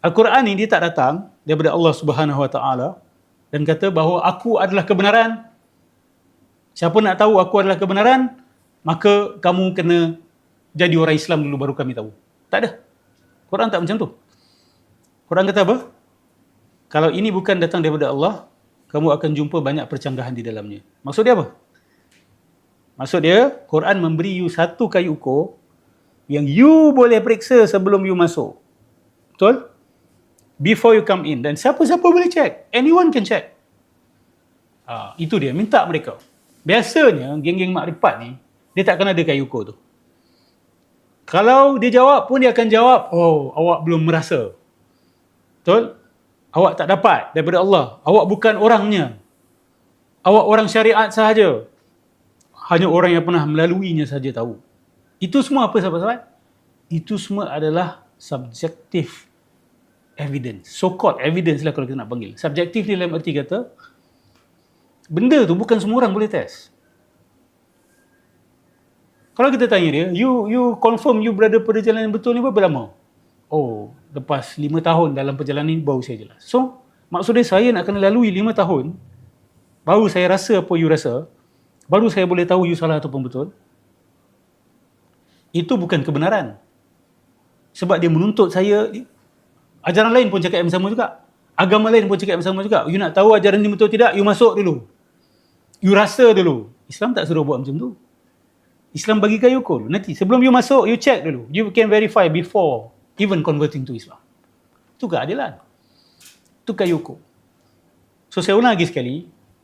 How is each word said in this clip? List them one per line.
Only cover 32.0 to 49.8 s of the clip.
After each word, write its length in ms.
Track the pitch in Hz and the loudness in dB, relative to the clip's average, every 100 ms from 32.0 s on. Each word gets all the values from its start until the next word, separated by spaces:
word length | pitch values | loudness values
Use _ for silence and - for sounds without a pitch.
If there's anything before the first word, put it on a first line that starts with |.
boleh 320 | 349 349 349 | 4 2 2
check. 400 | 349 277 - - | 0 -2 -4 -6
Anyone 400 | 240 269 339 339 | -2 2 4 4
can 80 | 269 | 0
check. 320 | 196 202 - _ _ _ _ _ _ _ _ _ _ _ _ _ - | -2 -4 -6 _ _ _ _ _ _ _ _ _ _ _ _ _ -16
Ah, 240 | 117 95 - | -14 -14 -10
itu 160 | 160 202 | -4 -2
dia. 160 | 139 | -2
Minta 320 | 151 214 240 | -4 0 2
mereka. 320 | 175 160 - 98 _ _ _ _ | 2 -4 -6 -16 _ _ _ _
Biasanya, 720 | 156 208 240 330 285 160 127 151 | 0 0 2 4 4 2 -4 -6
geng-geng 320 | 147 185 185 180 | -4 -4 -4 -4
makrifat 400 | 151 160 202 - | -6 -2 -2 -2
ni, 160 | 117 131 _ _ _ | -12 -18 _ _ _
dia 80 | - | -4
takkan 320 | 196 165 196 | 0 0 0
ada 80 | 175 | 0
kayu 240 | 160 139 | -2 -2
ukur 240 | 131 120 101 | -4 -8 -12
tu. 60 | - _ _ _ _ _ _ _ _ _ _ _ _ _ _ - | -16 _ _ _ _ _ _ _ _ _ _ _ _ _ _ -4
Kalau 480 | 175 214 262 277 269 | 2 4 6 6 4
dia 160 | 240 | 2
jawab 320 | 240 262 277 | 6 6 4
pun, 160 | - 262 | 2 2
dia 160 | 254 240 | 2 2
akan 100 | 226 | 2
jawab, 400 | 220 240 247 - | 4 6 4 2
"Oh, 400 | 170 170 156 135 | 2 2 2 -2
awak 320 | 151 170 170 | -2 0 0
belum 240 | 160 165 160 | 0 0 2
merasa." 480 | 165 156 151 107 - _ _ _ _ _ _ _ _ _ _ | 0 0 -4 -4 -12 _ _ _ _ _ _ _ _ _ _
Betul? 400 | - 208 233 - _ _ _ _ _ 156 | 2 2 2 -10 _ _ _ _ _ 2
"Awak 240 | 180 - | 2 2
tak 80 | 151 | -2
dapat 400 | 190 214 165 - 156 | 2 4 2 0 -4
daripada 240 | 156 175 | 0 0
Allah. 400 | 190 190 123 - 151 | 2 2 0 -6 2
Awak 160 | 208 | 2
bukan 320 | 180 202 220 214 | 2 0 0 2
orangnya. 640 | 214 214 208 202 139 113 _ _ _ _ _ _ | 4 2 2 -2 -4 -8 _ _ _ _ _ _